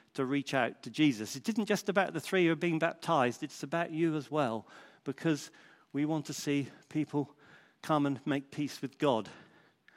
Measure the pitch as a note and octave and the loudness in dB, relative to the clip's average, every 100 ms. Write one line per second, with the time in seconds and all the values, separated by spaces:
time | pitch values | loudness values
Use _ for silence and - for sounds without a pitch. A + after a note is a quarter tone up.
0 | _ - B2+ C#3+ C3+ C#3 A#2+ - B2 A2+ | _ -4 0 -2 0 2 0 -2 -6 4
1 | D3+ G#2+ G#2+ C3+ A3+ A3+ G#3 G3+ - G3 | 4 4 -4 -6 -2 0 0 0 0 2
2 | F#3 D#3+ - F#3+ E3+ D#3 F3 D#3+ E3 - | 2 -2 0 4 4 2 0 0 0 -2
3 | - D#3+ B2 - D3 - C#3+ E3+ E3 D#3 | 0 4 4 0 -8 -8 -4 -4 -2 0
4 | E3 D3+ C3+ D3+ B2+ A2+ - - - - | 0 0 -2 0 0 -2 -8 -20 -20 -12
5 | - - E3 D3 - - - - _ C#3 | -10 -2 0 0 -4 -18 -20 -20 _ -2
6 | D3+ D#3+ C#3+ C#3+ D3+ C#3+ C3 - - D#3 | 0 0 -4 -6 -2 -2 -2 -10 -8 -4
7 | D3 D3 C#3 - - - _ _ - D3+ | -2 -2 -4 -8 -20 -20 _ _ 0 2
8 | C#3+ C3 D3+ C#3 C#3 - C#3+ - C#3 - | 2 -2 -2 -4 -4 -6 -6 -6 -10 0
9 | D3 A2+ - - - - _ _ _ | 2 2 0 -12 -20 -20 _ _ _